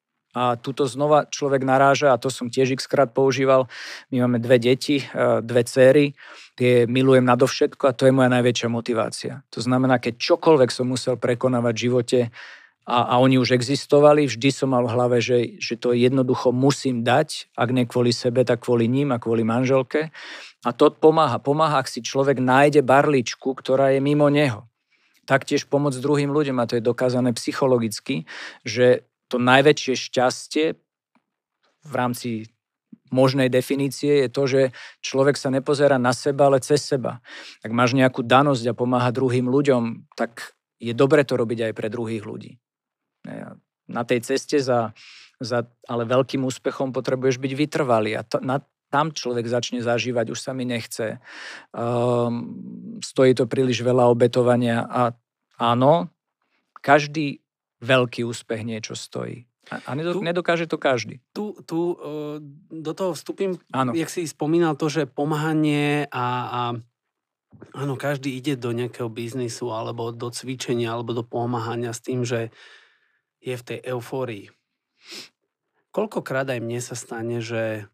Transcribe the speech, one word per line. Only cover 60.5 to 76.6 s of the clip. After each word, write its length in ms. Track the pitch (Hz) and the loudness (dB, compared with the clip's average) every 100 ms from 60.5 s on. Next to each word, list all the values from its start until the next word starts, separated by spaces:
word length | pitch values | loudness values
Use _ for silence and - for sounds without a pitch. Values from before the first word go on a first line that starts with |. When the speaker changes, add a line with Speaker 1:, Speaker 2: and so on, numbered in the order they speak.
| 170 165 | -2 -2
Speaker 1:
to 100 | 156 | -2
každý. 420 | 143 123 - - _ | 0 0 -2 -14 _
Speaker 2:
tu, 300 | - 208 - | -10 -10 -10
tu, 160 | - 165 175 | -8 -4 -4
e, 500 | 175 147 151 147 151 147 147 _ | -4 -8 -10 -8 -10 -14 -20 _
do 200 | 160 151 | -14 -10
toho 180 | 165 190 | -6 -4
vstúpim, 460 | 151 - - 196 175 _ | -6 -8 -6 -6 -6 _
Speaker 1:
Áno. 200 | 127 127 | -4 -2
Speaker 2:
jak 160 | 120 156 | -2 -4
si 160 | - | -6
spomínal 500 | 160 - 151 170 165 | -8 -6 0 2 2
to, 120 | 151 156 | 0 -2
že 160 | 147 | -2
pomáhanie 1000 | 139 - 147 151 156 156 151 147 147 147 143 | -4 -4 -4 -2 -2 0 0 0 0 -2 -4
a, 200 | 127 123 123 | -4 -4 -4
a 160 | 120 123 120 120 120 _ _ _ _ _ _ - - | -6 -6 -6 -6 -12 _ _ _ _ _ _ -20 -18
áno, 220 | 135 139 127 | -10 -8 -6
každý 380 | 139 143 139 | -6 -6 -6
ide 200 | 127 135 | -6 -4
do 160 | 127 120 | -4 -4
nejakého 360 | 117 120 - 117 | -4 -6 -6 -10
biznisu 580 | 113 117 127 120 117 123 | -8 -10 -6 -8 -6 -8
alebo 420 | 110 117 120 117 | -6 -8 -8 -8
do 180 | 117 120 | -8 -10
cvičenia 640 | 117 123 131 - 120 117 | -10 -10 -10 -6 -4 -4
alebo 180 | 117 117 | -6 -8
do 100 | 120 | -8
pomáhania 680 | 117 120 120 120 113 120 120 | -8 -6 -6 -6 -6 -6 -8
s 80 | 113 | -8
tým, 220 | - 127 | -8 -6
že 320 | 120 117 113 - - - _ _ _ _ _ _ | -4 -4 -6 -12 -20 -20 _ _ _ _ _ _
je 100 | 131 | -12
v 120 | 123 | -10
tej 140 | - 117 127 | -10 -12 -8
eufórii. 580 | 127 117 135 123 104 95 _ _ _ _ _ - - - _ _ _ _ _ _ | -8 -8 -8 -8 -10 -16 _ _ _ _ _ -20 -20 -20 _ _ _ _ _ _
Koľkokrát 560 | - 214 180 - 131 135 | -6 -6 -6 -6 -6 -4
aj 100 | |
mne 220 | 123 | -6